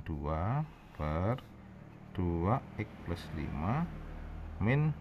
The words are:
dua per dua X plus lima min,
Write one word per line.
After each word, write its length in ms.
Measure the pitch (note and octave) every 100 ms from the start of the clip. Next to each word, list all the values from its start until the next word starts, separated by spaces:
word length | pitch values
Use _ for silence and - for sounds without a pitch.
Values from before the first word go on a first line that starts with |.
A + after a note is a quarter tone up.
| E2
dua 560 | D2+ D2 D#2 G2 C#3 D#3 - -
per 480 | - D2+ D#2+ G2 C3 - - - - - - -
dua 480 | - F2 E2+ F2+ C3+ - -
X 80 | G#2 -
plus 220 | - E2+ -
lima 560 | E2 C#2+ D2 F2 C#3+ E3+ - - - - - - -
min, 320 | G#2 C#3 D#3 -